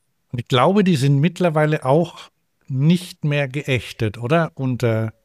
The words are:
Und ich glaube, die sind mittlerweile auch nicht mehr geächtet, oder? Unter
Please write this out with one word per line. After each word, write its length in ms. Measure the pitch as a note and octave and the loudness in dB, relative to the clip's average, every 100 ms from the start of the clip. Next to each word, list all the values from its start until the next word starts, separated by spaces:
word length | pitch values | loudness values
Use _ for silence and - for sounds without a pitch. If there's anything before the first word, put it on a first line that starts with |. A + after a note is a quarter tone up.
| _ _ - | _ _ -12
Und 80 | A#2+ | -10
ich 80 | - | -2
glaube, 360 | B2 D3+ G#3 F#3+ | 2 4 4 2
die 100 | D3 | 2
sind 240 | C#3 C#3 | 2 2
mittlerweile 640 | E3+ E3+ F3 D#3 D3+ D#3 | 0 0 0 2 0 0
auch 460 | E3 D#3 F3 - - _ _ _ - | 2 2 0 -6 -20 _ _ _ -8
nicht 580 | C3 D3+ F3 F3+ - D3+ | 0 2 2 -2 -8 -4
mehr 220 | D3 C3+ | -2 -2
geächtet, 680 | C#3+ C#3+ B2+ - - A2 A2+ | -6 -2 -4 -4 -6 -6 -4
oder? 340 | A#2+ E3 D#3 - | -2 0 0 -4
Unter 580 | C3 A#2+ A#2+ A2 A2 - | -6 -2 0 0 -4 -8